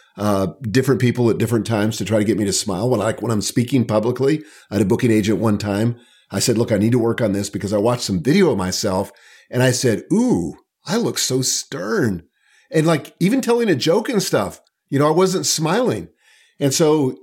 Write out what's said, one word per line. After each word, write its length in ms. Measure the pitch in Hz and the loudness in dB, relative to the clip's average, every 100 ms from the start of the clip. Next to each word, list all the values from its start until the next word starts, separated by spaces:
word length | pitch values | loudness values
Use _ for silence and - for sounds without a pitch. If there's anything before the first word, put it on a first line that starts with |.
| _ - | _ -4
uh, 320 | 104 98 95 - | -2 0 -2 -6
different 380 | 113 123 135 117 | -2 0 2 2
people 300 | 120 120 117 | 2 2 0
at 80 | - | 0
different 280 | 110 113 101 | 0 -2 0
times 300 | 110 107 113 | -2 -2 -4
to 60 | |
try 140 | 95 110 | -2 0
to 60 | |
get 140 | 104 98 | 0 0
me 60 | 101 | 0
to 60 | |
smile. 360 | 90 104 90 123 | -2 -4 -2 0
When, 80 | 110 | 0
like, 240 | 107 107 | -2 -4
when 80 | 117 | -2
I'm 120 | 107 | -2
speaking 420 | - 127 120 135 | -2 -2 0 0
publicly, 580 | 107 107 113 120 135 156 - - - | 2 0 0 0 0 0 -4 -20 -6
I 60 | 101 | -2
had 60 | |
a 40 | 95 | 0
booking 260 | 110 123 | 2 2
agent 260 | 107 101 95 | 2 2 0
one 200 | 110 101 | 0 0
time. 420 | 104 101 117 120 - _ _ | -2 -2 -2 -4 -12 _ _
I 80 | 98 | -4
said, 180 | - 110 | 0 0
"Look, 140 | 117 | 0
I 60 | 104 | 0
need 140 | 110 | 2
to 60 | 123 | 2
work 220 | 113 113 | 0 0
on 120 | 110 | 0
this," 180 | 98 101 | -2 -4
because 220 | 98 95 | -6 -2
I 60 | 107 | 0
watched 240 | 113 196 | 0 0
some 200 | - 95 | -2 -2
video 280 | 80 190 170 | 2 4 4
of 80 | 98 | 2
myself 540 | 92 - 107 92 98 - - - - | -2 -4 -2 -2 -4 -10 -20 -20 -6
and 120 | 123 | 0
I 80 | 127 | 2
said, 320 | - 123 101 - | 2 0 0 0
"Ooh, 440 | 202 247 117 82 - _ _ - | 0 2 0 -2 -8 _ _ -6
I 100 | 220 | -2
look 220 | 180 - | -2 -2
so 240 | - 131 | -2 -2
stern." 840 | 127 - - 139 202 220 123 90 - _ _ _ - | -2 -4 -6 -8 -4 0 0 -2 -8 _ _ _ -4
And, 120 | 160 160 | 0 2
like, 280 | 156 - - | 0 -4 -2
even 200 | 180 262 | 0 2
telling 280 | 233 240 226 | 2 2 2
a 80 | 143 | 2
joke 320 | 156 196 226 | 2 0 0
and 120 | 214 | -2
stuff, 400 | - 143 92 - _ _ - | 0 0 -2 -8 _ _ -4
you 100 | 135 | 0
know, 80 | 151 | 2
I 60 | |
wasn't 340 | 160 185 180 143 | 4 2 0 -2
smiling. 600 | - 156 202 233 107 85 _ _ _ _ - | -2 0 0 0 -2 -6 _ _ _ _ -2
And 140 | 139 | 0
so 460 | 139 151 156 131 - | 2 4 4 0 -4